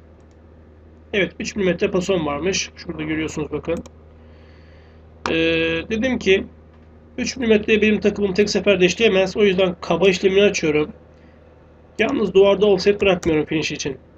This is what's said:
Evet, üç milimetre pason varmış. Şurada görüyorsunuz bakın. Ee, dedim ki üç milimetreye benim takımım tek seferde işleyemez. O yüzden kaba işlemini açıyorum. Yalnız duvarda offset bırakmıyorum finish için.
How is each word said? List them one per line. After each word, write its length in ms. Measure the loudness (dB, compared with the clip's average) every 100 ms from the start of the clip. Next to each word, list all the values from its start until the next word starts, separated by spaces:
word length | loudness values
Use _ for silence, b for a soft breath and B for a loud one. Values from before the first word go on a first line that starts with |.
| -14 -20 -20 -20 -20 -20 -20 -20 -20 -20 -8
Evet, 180 | -4 -4 -4
üç 160 | -10 -4
milimetre 360 | -2 0 -2
pason 340 | -2 -2 -2 -2
varmış. 440 | -4 -4 -4 -6 -12
Şurada 280 | -14 -10
görüyorsunuz 480 | -6 -6 -6 -6 -8
bakın. 320 | -8 -6 -8 -8 -20 -20 -20 b b b b b b b b b -12 -6
Ee, 40 | -2 0 0 -2 -4 -6
dedim 300 | -4 -2 -2
ki 260 | 0 0 0 -16 -20 -20 -20 -20 -18 -10
üç 200 | -8 -4
milimetreye 440 | 2 2 2 2
benim 180 | 2 2
takımım 340 | 0 -2 -2
tek 160 | 0 0
seferde 360 | 0 0 2 2
işleyemez. 520 | 2 2 2 0 2
O 60 |
yüzden 320 | 2 4 0 -2
kaba 280 | -4 2 2
işlemini 340 | 4 2 4
açıyorum. 480 | 4 2 0 0 -2 -8 -20 -20 b b b -20 -20 -20 -12 -4
Yalnız 340 | -2 -2 0
duvarda 320 | 4 4 4 4
offset 360 | 2 2 2
bırakmıyorum 440 | 2 0 0 0 0
finish 260 | -2 -4
için. 260 | -6 -8 -10 _